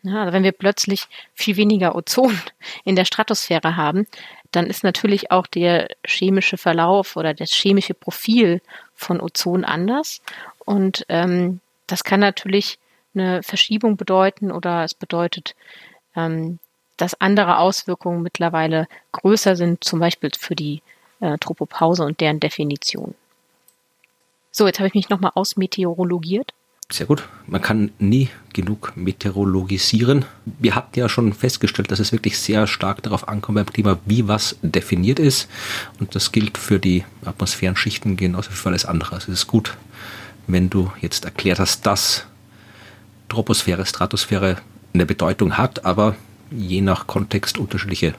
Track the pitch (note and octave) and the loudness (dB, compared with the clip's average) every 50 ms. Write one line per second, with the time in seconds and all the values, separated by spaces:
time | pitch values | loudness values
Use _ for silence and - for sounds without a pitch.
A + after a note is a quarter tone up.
0 | - F#3 F#3+ G#3+ G#3 F3 E3+ F#3+ F#3+ F#3+ F#3+ _ F#3+ G3 G#3 - - G3+ G3 G3 | -4 -4 -2 -2 -2 0 2 4 4 2 2 _ 0 0 0 2 -2 -2 -2 -4
1 | - _ - - - _ _ - - G#3+ G3+ F#3+ G#3+ G#3 G#3+ G3 F#3 E3+ - E3+ | -4 _ -16 -20 -20 _ _ -4 -2 0 2 4 4 4 4 4 2 0 0 -2
2 | - - - B3 C4 B3+ G#3+ E3+ - - _ _ - - - - _ G3 F#3+ F#3 | -4 -2 2 4 4 4 2 0 -4 -10 _ _ -18 -16 -16 -6 _ 2 2 4
3 | F#3 - - - G#3+ - G#3+ - - - E3+ D#3+ - E3 E3+ F3 D3+ D3 D#3 F#3+ | 2 2 0 0 0 0 0 -2 0 0 -2 0 0 0 0 2 0 0 0 0
4 | G#3+ _ - - - - - - _ _ - E3+ E3+ - G3 - - F#3+ F3+ - | -2 _ -8 -20 -20 -20 -20 -20 _ _ -2 0 0 0 -4 0 0 0 0 2
5 | - G#3 G3+ G3+ - - - F#3 F3+ - - E3+ F3 F3 F3 E3 - - - _ | 2 2 2 0 2 2 2 2 2 0 -2 0 2 4 2 2 0 -2 -10 _
6 | - - - - F#3 F#3+ F#3+ F#3+ F#3 - - - - F3+ E3 E3 E3 E3+ F#3+ G3+ | -4 -4 -2 0 2 2 2 2 2 0 -2 0 0 0 2 4 4 4 4 2
7 | F#3+ - - E3 D#3+ D#3+ D3+ - E3+ - - - - G3 G3 G3 F#3+ - F#3 _ | 2 0 -6 -4 -2 -2 -2 -4 -4 -2 -2 2 4 4 4 4 2 -2 -8 _
8 | - - - - - - A3 A#3+ A3+ F3 E3+ F3+ _ _ - - - _ _ - | -8 -12 -10 -6 -2 2 4 6 6 6 4 0 _ _ -20 -20 -20 _ _ -16
9 | - - F3 E3 - E3+ _ - - F3 F3 F3+ F3 - - D#3+ F3 G#3 B3 C#4+ | -4 -4 -2 -2 -2 -4 _ -2 -2 0 0 0 0 0 -2 0 0 0 0 -2
10 | D#4+ - - - _ - - - - - - _ - - G3+ G3+ F#3+ F#3+ F#3 - | -2 -4 -10 -12 _ -18 -16 -16 -18 -20 -20 _ -4 0 0 2 2 2 0 -4
11 | - - E3+ E3 F3 F3+ F3+ F3+ F3 F3+ F#3 F3+ _ _ _ _ _ - F3+ F3 | -6 -2 0 0 2 2 2 2 0 0 -2 -6 _ _ _ _ _ -6 -6 -6
12 | - - G3+ G3 G3+ G3+ F#3+ - - F#3+ F#3+ G3+ G3+ - - _ _ _ _ _ | 0 2 4 4 4 4 2 -2 -4 0 0 0 0 -2 -8 _ _ _ _ _
13 | _ _ _ G3 F#3+ F#3 F#3 F3 - - - - - - G#3+ G#3+ B3 A3 G#3 - | _ _ _ -2 0 0 0 -2 -4 -4 -2 -2 0 0 0 2 2 2 2 0
14 | G3 - F#3+ F#3 F#3+ G3 G3 - G#3 F#3+ F3+ F3 E3+ F3 F3 E3+ E3 D3+ - _ | 0 2 4 4 4 4 2 -2 -6 -4 -4 -4 -4 -2 -2 -2 -2 -4 -6 _
15 | - - - E3+ E3+ F3 - - - - - _ _ - - - - - _ _ | -8 -4 -2 -2 0 -2 -4 -6 -10 -14 -14 _ _ -20 -20 -20 -20 -20 _ _
16 | _ _ _ E3+ E3 E3 D#3+ D#3+ D#3+ E3 F3 E3+ _ _ _ _ _ _ _ - | _ _ _ -4 -2 -2 -2 -4 -4 -6 -8 -10 _ _ _ _ _ _ _ -4
17 | F3 F3+ - _ - F#3+ G3+ G#3 G3+ F3 F3 - E3+ F#3+ G3 - - - F3+ - | -4 -4 -2 _ 2 4 4 4 4 4 4 4 4 2 2 0 -4 -6 -6 -4
18 | - F3+ F3 E3+ E3+ E3+ _ - F3 E3 E3+ D#3+ D#3+ D#3+ D#3+ D#3+ D#3+ - - - | -4 -4 -2 -2 -4 -4 _ -2 -2 0 0 0 0 0 0 0 -2 -4 -10 -20
19 | _ _ - - - F#3+ G#3+ A3 - G3 F#3 F3 F3 F3 F3 - - - - D#3+ | _ _ -12 0 2 4 4 4 4 2 2 4 2 0 0 0 -2 -2 0 2
20 | E3+ E3+ - _ - D3 - - - - E3+ D3 D3+ D3 C#3+ D3 _ _ _ _ | 0 0 0 _ -4 -6 -6 -6 -6 -6 -6 -4 -4 -4 -6 -8 _ _ _ _
21 | _ _ _ _ G#3+ E3 D3 - - - E3+ _ D#3 - - - E3 E3 F3 E3+ | _ _ _ _ -4 -2 -2 -2 -4 -6 -4 _ -6 -8 -2 2 2 2 4 2
22 | D#3+ D3 D#3+ - E3 D3+ D3+ D3+ D3+ D3+ - - D3+ D3 C#3+ C#3+ - - - - | 0 -2 -2 0 0 0 0 0 -2 -4 -2 -2 -4 -4 -4 -4 -4 -6 -6 -6
23 | - - - _ _ _ _ _ _ _ _ _ _ _ _ _ _ _ _ _ | -10 -12 -14 _ _ _ _ _ _ _ _ _ _ _ _ _ _ _ _ _
24 | _ _ _ _ _ _ _ _ _ _ - - G#3+ F#3+ F3 - G3 F#3+ - G#3 | _ _ _ _ _ _ _ _ _ _ 0 2 2 2 4 2 -2 2 2 0
25 | F#3 - G3+ F3+ G3 F#3 _ F#3 F#3+ - - G3+ F#3 D#3+ - - F#3 F3 E3+ F3 | 0 2 -2 0 0 0 _ 0 -2 0 0 -2 -2 -2 -2 -2 -2 -2 0 0
26 | F#3 F3 F3+ F3 D#3+ E3 F#3+ A3 C#4 - _ _ _ _ _ _ - _ - - | 0 0 0 -2 -2 -2 -2 -2 -2 -6 _ _ _ _ _ _ -16 _ -8 -8
27 | D#2 - D3+ D3 - - - - - - - F#2+ - - A2 A2 G#2 G2+ - - | 0 0 0 0 0 -14 -20 -20 -12 -6 -4 -4 0 0 2 2 2 0 0 0
28 | G#2 G2 A2 C3 C3+ B2 - - - - - - F2+ F#2 G#2+ - - - - - | 2 4 4 4 4 0 -2 -12 -20 -8 -6 -4 -2 -2 -4 -4 -6 -14 -10 -4
29 | F2+ F#2+ F#2+ - - G2+ F2+ G2 G2+ G2 F#2 F#2+ F#2 F#2+ G2 F#2 - - - A2 | -4 -4 -4 -2 -4 -4 -2 0 0 2 2 0 0 -2 -2 -2 0 2 2 4
30 | A#2+ A#2+ C#3 C#3+ C3 - - - - A2+ - - - A2+ - A#2+ - - - B2+ | 4 4 4 4 2 -2 -10 -14 -14 -14 -6 0 0 2 2 0 -4 -4 -2 -2
31 | B2 A2+ - - A#2 G#2+ G2+ - - A#2+ - - - G#2+ - - G2+ - G2+ F#2 | 0 0 2 2 2 2 2 0 -2 -2 0 0 -2 -2 0 -2 -2 -2 0 -2
32 | G2+ - - A2 - G#2 - - - - G#2+ G#2+ G#2+ G2 - - - F#2+ G2 - | 0 0 0 0 -2 -2 -4 -2 -2 0 2 2 2 0 0 -2 -2 -4 -4 -4
33 | - A2 G#2 F#2 - - G#2 G2+ - - G#2 G#2 G2+ - - - G2+ G#2 F#2+ E2+ | -6 -4 -4 -4 -4 -4 -6 -6 -4 0 0 0 0 0 -2 0 2 2 2 2
34 | - G2+ G#2+ B2 A2+ G2+ G#2 G#2+ - - - - - E2 - F2+ - - G2+ F2 | 2 0 2 2 2 2 0 0 0 -4 -6 -4 -4 0 0 0 0 0 0 2
35 | F2+ G#2+ C3+ - D#3 C#3 C3 - - - - - - - - - - - - - | 2 2 2 4 4 4 4 2 -4 -8 -12 -12 -10 -8 -8 -8 -10 -12 -8 -8
36 | A2 - - - - - - A2+ G#2+ G#2 - - - - G#2 F#2 G2 F#2+ F2+ F2+ | -8 -6 -4 -4 -4 0 0 0 0 0 -4 -8 0 2 2 2 4 4 2 2
37 | - - - - - E2 - - G2 F#2 - - - F#2 F#2+ - - A2 - - | 0 -4 -16 -12 -12 -12 -6 -4 -4 -4 -2 -2 -2 0 0 0 -2 -4 -4 -4
38 | - G#2+ F#2+ F2+ F#2+ F2+ F2+ F#2 - - F#2+ - - F#2 F#2 F#2 - - E2+ E2 | -2 -2 -2 0 0 0 0 -2 -6 -8 -10 -6 -2 -2 -2 -2 -2 -2 -2 -2
39 | - - - F2+ - - F2+ F2+ - - - A2 G#2 - - - - - - - | -2 -4 -8 -10 -8 -6 -6 -6 -4 2 2 2 2 0 -12 -14 -18 -20 -20 -18
40 | - - - - - - - - - - F2+ F2+ F#2 F#2 F#2 G2 F2+ F#2 - - | -18 -16 -16 -18 -18 -20 -20 -12 -4 0 2 2 2 4 2 0 0 0 -4 -6
41 | - E2 - - - E2+ - - - G2 F2+ - F#2 - - - - G#2+ G2 - | -8 -6 -6 -6 -8 -8 -8 -2 0 0 2 2 0 0 0 0 0 0 0 2
42 | - - - - - - - - - - - - - - - - - - - - | 0 -2 -2 -2 -6 -12 -20 -20 -20 -20 -20 -20 -20 -20 -20 -20 -20 -20 -20 -20
43 | - - - - _ - - A2+ G#2+ - A2 - - - F2 F2 F#2+ - - - | -20 -20 -20 -20 _ -4 -4 -2 0 2 0 2 2 0 0 0 -2 -4 -2 -2
44 | F2+ F2+ - G2 - - G#2 F#2+ G2 F#2+ F2+ - - - - - - _ - F2+ | -2 -2 0 -4 -2 0 0 2 2 0 0 -2 -6 -20 -20 -20 -20 _ 2 2
45 | F2 - - - E2 E2 F#2 - G#2 E2+ - - B2+ C3 - - - F#2 F2+ G#2+ | 4 4 2 0 0 0 2 2 0 2 2 2 0 0 -2 -4 -2 0 2 4
46 | G#2 A2 G2+ - - - - - - - D3+ A#2+ G2+ F2+ F#2 F#2+ G2 F#2+ F#2 - | 2 2 2 -2 -12 -20 -20 -20 -18 -12 -8 -8 -4 -2 0 2 2 2 2 0
47 | - - - G2 G2+ - - G2 - - - - B2+ - - F2+ F2+ G2 E2+ - | -2 -4 -4 -4 -4 -2 -4 -4 -4 -4 -6 -6 -6 -4 -4 -6 -4 -4 -4 0
48 | - D#2+ - | -2 -2 -2